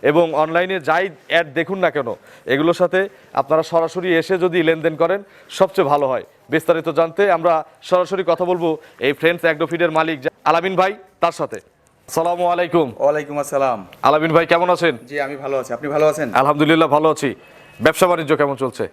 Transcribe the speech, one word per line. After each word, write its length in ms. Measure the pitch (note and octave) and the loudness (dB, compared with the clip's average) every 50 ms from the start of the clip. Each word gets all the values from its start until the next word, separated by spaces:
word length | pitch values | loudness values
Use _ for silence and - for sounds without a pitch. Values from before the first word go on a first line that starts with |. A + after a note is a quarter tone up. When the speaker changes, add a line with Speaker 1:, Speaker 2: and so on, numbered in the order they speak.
Speaker 1:
এবং 320 | - B2+ D3 E3 E3+ D#3+ D#3 | 2 2 4 4 2 2 0
অনলাইনে 460 | C#3 D#3 D#3 E3 E3+ F3+ F#3 F#3+ F#3 | -2 -2 0 0 -2 -2 0 -4 -6
যাই 300 | D3 - D#3 E3+ F#3+ G3 D#3 - _ _ | -2 -2 -2 0 -2 -4 -8 -14 _ _
অ্যাড 260 | C#3+ E3 E3+ D3+ C3 | -2 -2 -2 0 -4
দেখুন 260 | D3+ E3 - F#3+ G3 | -6 -4 -4 -4 -2
না 120 | F3+ E3 | -2 -2
কেন, 240 | - D3+ C3+ A#2 G2+ - _ - - - _ | 0 -2 -6 -6 -8 -10 _ -20 -20 -20 _
এগুলোর 280 | - B2 C#3+ D#3 E3 F3 | -2 0 2 2 2 2
সাথে 360 | E3+ F3+ F3 F#3 F#3 F#3+ G3 - - - _ - | 2 0 0 2 0 -2 -2 -6 -18 -20 _ -4
আপনারা 300 | - C#3 - D#3 D#3+ D#3+ | -4 -2 0 0 0 0
সরাসরি 520 | - - E3 E3 E3 E3 F#3 F3+ F#3 E3+ | 0 0 0 0 0 -4 -6 -2 0 0
এসে 220 | E3 D#3 - G3 F#3 | 0 2 0 -2 0
যদি 260 | E3+ F#3 E3 F3+ E3 | 0 0 0 0 2
লেনদেন 320 | D#3+ E3 D#3+ D#3 E3 D#3+ | 2 0 0 0 -4 0
করেন 280 | C#3+ E3 E3 F#3 G3+ G3+ - _ - - _ | 0 0 0 0 -2 -4 -12 _ -20 -20 _
সবচেয়ে 380 | - - F#3+ F#3 F#3 - F3+ C#3 | 0 0 0 0 2 0 2 2
ভালো 200 | D3 D3 D3 C3 | 2 2 2 0
হয়। 160 | C3 A2+ F2+ - _ _ _ _ | -2 -2 -6 -8 _ _ _ _
বিস্তারিত 400 | B2+ D#3+ - - E3+ E3 D#3 E3 | -2 -2 2 2 0 0 0 -2
জানতে 420 | D#3+ C#3+ E3 E3 D#3+ - G3+ G3+ | 0 0 0 0 0 0 2 2
আমরা 320 | F3+ E3 D#3+ F3 E3 D#3+ D3+ - _ _ | 2 2 2 2 0 0 -2 -6 _ _
সরাসরি 420 | - - F#3 F3+ F3+ D#3+ F#3+ F#3 F#3 D#3+ | -4 0 2 2 2 0 -2 -4 0 0
কথা 180 | E3 D#3+ F#3 | 0 0 0
বলবো 320 | F3 F3+ F3+ F3 E3+ D#3+ D3+ - - - - | -2 0 0 0 -2 -2 -4 -8 -20 -14 -4
এই 140 | - C3+ C#3+ | -2 -2 -2
ফ্রেন্ডস 280 | - - E3 F3 F3 | 2 2 0 0 2
অ্যাগ্রো 240 | - E3 D#3+ D3 E3 D3+ | 0 0 0 0 -2 -4
ফিডের 240 | E3+ E3+ F3 E3+ | -2 -2 -2 0
মালিক 300 | D#3 D#3 D#3+ D#3+ D#3+ C#3 | 2 0 0 0 -2 -4
যে 80 | B2+ C#3+ _ _ _ | -6 -8 _ _ _
আলামিন 300 | - D#3 E3+ E3+ F#3+ F#3+ | 0 0 0 0 -2 0
ভাই, 180 | E3+ F#3 G3 G#3 G3+ - _ _ _ | 2 0 0 0 -6 -14 _ _ _
তার 120 | - E3+ | -2 -2
সাথে। 240 | D#3+ - D#3+ C3 - | -2 -4 -8 -8 -8
আসসালামু 920 | G2+ - _ _ _ _ _ _ _ _ - - D#3+ E3 F3 F3 F3 F3+ F3 | -12 -16 _ _ _ _ _ _ _ _ -6 -4 -2 -2 -2 -2 -2 0 -2
আলাইকুম। 460 | F3 F3+ F3+ E3 E3 E3+ D#3 B2+ G#2 - | 0 0 -2 0 0 0 0 0 -2 -2
Speaker 2:
ওয়ালাইকুম 400 | B2 C#3+ D3 D3+ D3+ C#3 D3 D3 | 0 0 0 0 -4 -6 -6 -8
আসসালাম। 480 | C#3+ - - C#3 C3+ C3 A#2+ G#2+ F#2+ F2+ - - - | -6 -4 -2 -2 0 0 -2 -4 -8 -16 -16 -2 0
Speaker 1:
আলামিন 280 | C3+ C#3+ D#3 D#3 E3 D#3 | 2 2 2 0 2 2
ভাই, 120 | D#3+ E3+ | 2 2
কেমন 240 | D#3 E3+ E3+ F3 F3+ | 4 0 0 2 2
আছেন? 280 | F3+ E3 E3+ E3 C#3 A2+ B2 B2 | 0 2 2 0 -2 -2 -8 -12
Speaker 2:
জি, 120 | C#3+ D3 | -8 -8
আমি 160 | C#3 C3+ D3 | -6 -6 -8
ভালো 240 | C3+ C#3 C#3 C#3 C3+ | -10 -8 -4 -4 -4
আছি। 140 | B2+ A#2 A#2+ | -4 -6 -8
আপনি 160 | A#2 - C#3+ | -8 -6 -4
ভালো 180 | C#3+ D3+ D3+ D#3 | 0 2 2 2
আছেন? 260 | D3 D3+ D#3 A#2+ G2 | 2 0 -4 0 2
Speaker 1:
আলহামদুলিল্লাহ, 560 | B2+ C3 C#3+ D3+ D3 D3+ D3+ D#3+ D#3+ E3 D3+ | 2 2 2 4 2 4 4 4 4 4 4
ভালো 220 | C#3 D3+ D#3 D#3+ | 2 2 2 2
আছি। 240 | D3+ - - C3+ G#2 - - - - - - - - - | 0 0 -2 -4 -4 -6 -14 -20 -20 -20 -20 -20 -14 2
ব্যবসা 260 | G#2+ D3 D#3+ - - F3+ | 2 2 4 4 2 2
বাণিজ্য 280 | F3 E3 D#3+ C#3 D#3 | 2 0 0 0 2
কেমন 200 | C#3 D3 C#3+ C#3 | 2 2 0 0
চলছে? 320 | A#2+ C3 B2+ A2+ - A2+ F2+ | -2 -4 -6 -4 -6 -8 -8